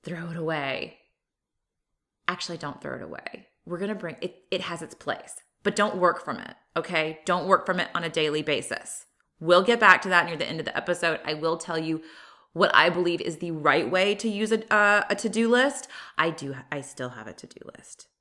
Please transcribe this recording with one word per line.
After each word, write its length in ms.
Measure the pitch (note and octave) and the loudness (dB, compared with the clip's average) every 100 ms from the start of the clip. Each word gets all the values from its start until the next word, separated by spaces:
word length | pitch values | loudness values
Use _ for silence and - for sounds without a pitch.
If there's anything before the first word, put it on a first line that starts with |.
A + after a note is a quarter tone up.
Throw 280 | - E3 E3+ | -10 -10 -8
it 60 | E3 | -6
away. 600 | D#3+ D#3 C#3 C3 - - _ _ _ _ _ _ _ _ _ _ _ _ - | -4 -2 -2 -4 -6 -14 _ _ _ _ _ _ _ _ _ _ _ _ -8
Actually, 320 | F3+ - E3 | -6 -10 -10
don't 240 | - - | -10 -12
throw 140 | C#3+ B2+ | -12 -10
it 60 | |
away. 440 | - - - - _ _ | -12 -14 -14 -16 _ _
We're 140 | - E3+ | -12 -8
gonna 160 | G3+ | -6
bring 220 | G#3+ E3+ - | -6 -10 -10
it, 140 | F3+ - _ | -12 -12 _
it 120 | F#3 | -6
has 200 | F3+ E3+ | -4 -10
its 120 | D#3+ | -12
place, 420 | - - - - - _ _ | -12 -6 -6 -8 -20 _ _
but 140 | G#3 G3+ | -2 2
don't 200 | G#3 F#3 | 0 2
work 280 | F3 E3 | 0 0
from 140 | - B2 | -8 -10
it, 180 | - - _ E3 | -12 -18 _ -6
okay? 440 | D#3+ F3 D#3 D#3 | -2 -2 -2 -4
Don't 220 | - F3+ F3+ | -2 -2 4
work 200 | F#3+ - | 4 4
from 120 | F3+ | -2
it 100 | - | -2
on 80 | F3 | -2
a 60 | E3 | -2
daily 340 | D#3+ D3+ D3+ | 0 0 0
basis. 640 | D3+ C3+ - - - - - _ _ _ | 0 -2 -2 -8 -8 -14 -16 _ _ _
We'll 240 | D#3+ F3+ | 6 6
get 180 | F#3+ A#3 | 6 6
back 220 | G#3+ F#3 | 8 8
to 60 | G3 | 6
that 160 | F3+ E3+ | 2 2
near 100 | D#3+ | -4
the 120 | - | -4
end 120 | D#3+ | -4
of 60 | - | -4
the 100 | - | -4
episode. 440 | E3+ E3+ E3 D#3 | -2 0 0 -2
I 80 | - | -4
will 240 | D3+ D#3+ E3+ | -2 -2 -2
tell 220 | - E3 | -4 -4
you 240 | D#3+ D#3+ - - - - _ | -2 -4 -6 -20 -20 -20 _
what 220 | E3 F#3+ | 2 4
I 160 | - E3 | 6 6
believe 320 | F3 F3 E3+ | 4 0 0
is 160 | - D#3+ | -4 -6
the 140 | F3 | -6
right 380 | D#3+ D3 C#3 A#2 | 0 2 2 2
way 240 | F#3 G3 G3+ | 2 2 2
to 120 | A3+ | -2
use 240 | G3+ G#3+ | -2 0
a, 180 | A3 A3 | 0 2
uh, 300 | G#3+ G#3 G#3 - | 4 6 4 2
a 60 | |
to-do 340 | G3+ A3+ G#3 A3+ | -2 -2 0 4
list. 400 | B3 C4+ C#4 - - - - | 4 2 0 -14 -16 -8 -2
I 120 | D#3+ | -2
do, 260 | D#3 C#3 C3 B2+ | -2 -10 -12 -10
I 100 | D3 | -10
still 280 | C3+ - B2 | -10 -10 -10
have 160 | A#2+ G#2+ | -10 -16
a 60 | |
to-do 280 | - - - - - | -16 -20 -20 -20 -20
list. 320 | - - - _ | -20 -20 -20 _